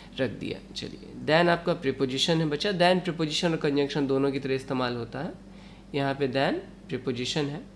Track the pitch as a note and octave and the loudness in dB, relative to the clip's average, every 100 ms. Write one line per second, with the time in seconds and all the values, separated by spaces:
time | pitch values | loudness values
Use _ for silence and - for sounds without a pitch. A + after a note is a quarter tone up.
0 | - - B2+ - - - - - - - | -12 -2 -2 -2 -8 -8 -10 -10 -10 -10
1 | - A#2+ B2+ D#3 E3+ E3+ F3+ D#3+ C3+ C3 | -14 -6 2 4 6 4 2 0 0 0
2 | C3+ C3 - E3 D#3+ D3 G#3 F#3 F3 F#3 | 0 2 2 2 2 0 0 4 6 4
3 | F3 D#3+ D#3+ D3+ F3 D#3+ D#3 C#3+ C#3 D3+ | 2 -2 0 2 2 2 2 2 2 2
4 | C3+ C3+ C#3 C3+ C3 C3 - C3 B2 A#2+ | 2 2 2 0 -2 -2 -2 -2 0 -2
5 | A#2 C3 E3+ - - - - - - D3 | -6 -6 -8 -8 -16 -20 -20 -20 -6 -2
6 | C#3 C#3 C#3 B2+ D3 E4 - - - B2+ | 0 0 0 2 2 0 -4 -14 -8 -6
7 | - A#2+ B2 D#3+ C#3+ D3+ - | -2 -2 -2 -2 -2 -4 -10